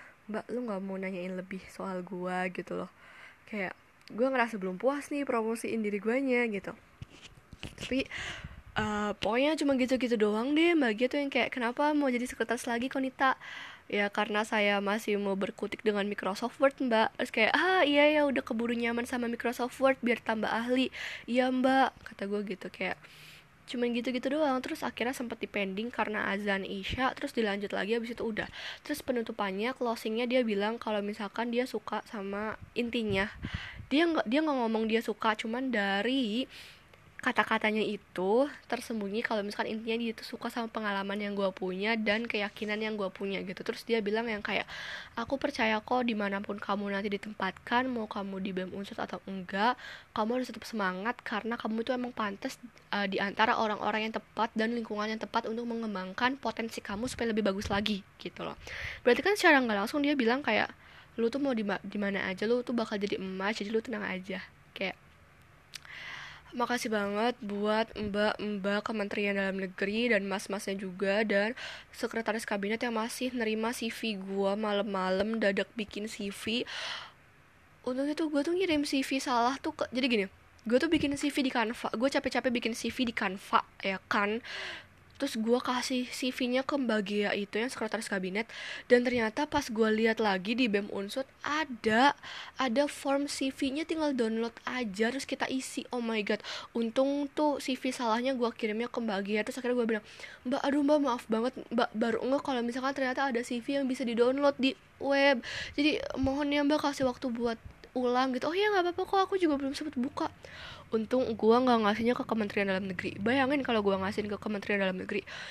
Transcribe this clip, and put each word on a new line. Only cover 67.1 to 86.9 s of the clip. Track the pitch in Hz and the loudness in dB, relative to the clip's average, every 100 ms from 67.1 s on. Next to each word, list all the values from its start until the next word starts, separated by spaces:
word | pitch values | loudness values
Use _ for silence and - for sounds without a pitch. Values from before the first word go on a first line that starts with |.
| 208 240 240 | 0 0 -2
buat | 202 202 208 220 226 - | -6 -2 0 0 0 -4
mbak-mbak | 208 202 208 - 208 208 202 208 | -4 2 2 0 -4 -2 0 0
Kementerian | 220 220 202 214 202 196 | -2 -4 -4 -2 0 0
Dalam | 190 190 | 0 -2
Negeri | 190 - 202 220 240 | -6 -4 -2 0 2
dan | 202 196 | 2 2
mas-masnya | 196 - 202 202 196 | -4 -4 -6 -4 -6
juga | 190 185 196 202 | -6 -2 0 2
dan | 214 202 214 - - - - - | 4 2 2 -2 -10 -12 -16 -8
sekretaris | 226 226 220 220 | -6 -2 -2 -2
kabinet | - 202 196 226 | -2 -2 -2 -2
yang | 247 | 0
masih | 220 233 - 254 | 0 -2 -2 -2
nerima | 247 220 220 226 | 0 0 0 -2
C | 247 226 | -2 -4
V | - 226 196 | -4 -4 -4
gua | 190 196 196 208 | -4 0 0 0
malam-malam | 214 202 202 190 185 190 214 226 | 0 0 0 0 2 2 2 2
dadak | 202 196 - 233 | 2 2 -2 -4
bikin | 202 202 220 | -6 -6 -8
C | - 202 | -6 -8
V. | - 226 240 - - - - - - - - - - - - 247 | -6 -4 -2 -4 -8 -8 -10 -12 -20 -20 -20 -20 -20 -20 -10 -4
Untungnya | 254 285 302 | -2 0 0
tuh | 311 | 0
gua | 285 | 2
tuh | 311 | 2
ngirim | 359 359 302 | 2 2 2
C | 294 277 | 2 0
V | - 269 | 0 -2
salah | 277 240 240 269 | 2 2 2 0
tuh | 320 - | -4 -4
ke... | - 240 | -4 0
jadi | 262 | 2
gini, | 220 196 - - - 220 | 2 0 -6 -20 -12 2
gua | 254 | 2
tuh | 330 | 4
bikin | 320 285 277 | 2 2 0
C | 294 | 0
V | 294 | 0
di | 254 247 | 0 0
Canva, | 220 247 - 220 | -2 -2 -4 0
gua | 269 | 2
capek-capek | 277 254 247 262 | 2 0 0 0
bikin | 240 226 226 | 0 -2 -2
C | 226 | -4
V | - 240 | -2 -2
di | - | -2
Canva, | 196 196 - 226 - - | -4 -4 0 0 0 -4
ya | 196 190 - | -4 -4 0
kan? | 220 202 226 - - - - - - - - | 0 2 0 -6 -10 -10 -12 -16 -20 -20 -6
Terus | 277 226 | -4 0
gua | 226 247 | 2 2
kasih | 254 247 247 254 247 | 2 -2 0 -2 -2
C | - 254 | -4 -4
V-nya | - 247 254 262 | 0 0 0 0
ke | |
Mbak | 294 233 | 0 2